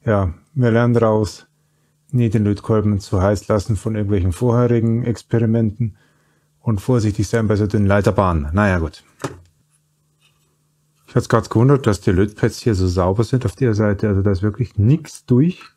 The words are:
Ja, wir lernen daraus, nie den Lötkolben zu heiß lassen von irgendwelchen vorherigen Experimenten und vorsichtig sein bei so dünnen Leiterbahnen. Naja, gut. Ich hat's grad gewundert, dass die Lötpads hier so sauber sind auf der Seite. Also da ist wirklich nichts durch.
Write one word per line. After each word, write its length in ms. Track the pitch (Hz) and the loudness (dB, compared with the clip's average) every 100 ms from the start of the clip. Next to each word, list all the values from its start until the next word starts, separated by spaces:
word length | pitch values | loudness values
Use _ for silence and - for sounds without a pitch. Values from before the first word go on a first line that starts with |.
Ja, 280 | - 104 92 - _ | 0 0 -2 -6 _
wir 160 | 135 123 | -2 2
lernen 240 | 113 120 | 2 2
daraus, 520 | 117 113 107 104 - - _ _ _ _ _ _ | 2 2 2 -2 -6 -20 _ _ _ _ _ _
nie 200 | 127 117 | -2 0
den 140 | 110 | 2
Lötkolben 560 | 104 101 - 110 104 101 | 0 -2 0 0 0 -2
zu 200 | - 98 | -2 0
heiß 280 | 95 104 - | 2 0 -2
lassen 280 | 107 - 104 | -4 -2 -4
von 200 | 110 110 | -4 -6
irgendwelchen 360 | 101 104 92 | -2 0 -2
vorherigen 720 | 87 123 117 123 117 113 113 | -2 0 2 2 2 0 -2
Experimenten 960 | 123 104 - 117 113 117 110 101 113 - _ _ _ _ _ _ | -4 -8 -4 -2 0 0 0 -2 -8 -8 _ _ _ _ _ _
und 200 | - 104 | -4 -4
vorsichtig 480 | - 123 107 98 104 | 0 0 0 -2 -2
sein 200 | 117 110 | -2 0
bei 80 | 107 | 0
so 100 | 104 | 0
dünnen 220 | 107 98 | 0 2
Leiterbahnen. 600 | 101 98 95 95 82 73 | 2 2 2 2 0 -2
Naja, 240 | 85 104 90 | 0 2 0
gut. 260 | 78 - _ _ - - _ _ _ _ _ _ _ _ _ _ _ _ _ _ _ _ _ | -4 -8 _ _ -14 -14 _ _ _ _ _ _ _ _ _ _ _ _ _ _ _ _ _
Ich 60 | |
hat's 140 | 123 - | -4 0
grad 220 | 117 - | -2 0
gewundert, 360 | 110 127 143 - | 2 4 2 0
dass 140 | 101 | -2
die 120 | - | 0
Lötpads 480 | 90 107 - 120 - | 0 0 -2 -4 -2
hier 140 | 123 | -4
so 120 | 98 92 | 0 0
sauber 380 | 90 90 98 | 0 0 0
sind 200 | 113 131 | -2 -2
auf 120 | 113 - | -4 -2
der 180 | 127 | -2
Seite. 340 | 107 107 101 107 | 0 0 0 0
Also 140 | 98 | 0
da 80 | 98 | 0
ist 120 | 92 | 0
wirklich 360 | 104 104 113 - | -2 -4 -8 0
nichts 480 | 104 160 151 - - | 2 2 -2 -20 0
durch. 360 | 123 165 - - | 2 2 -2 -16